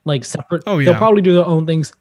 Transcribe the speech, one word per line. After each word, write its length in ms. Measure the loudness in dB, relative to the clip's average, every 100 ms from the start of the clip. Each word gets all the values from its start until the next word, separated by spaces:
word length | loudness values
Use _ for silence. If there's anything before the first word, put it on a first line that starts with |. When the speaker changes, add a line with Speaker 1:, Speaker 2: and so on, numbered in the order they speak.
| -6
Speaker 1:
like, 180 | -6
separate. 400 | -6 -12 -8 -8 -4
Speaker 2:
Oh, 120 | 0
Speaker 1:
They'll 160 | 2
Speaker 2:
yeah. 40 | 2
Speaker 1:
probably 240 | 2 2
do 120 | 4
their 120 | 2 2
own 200 | -2 -2
things 260 | -4 -4 -10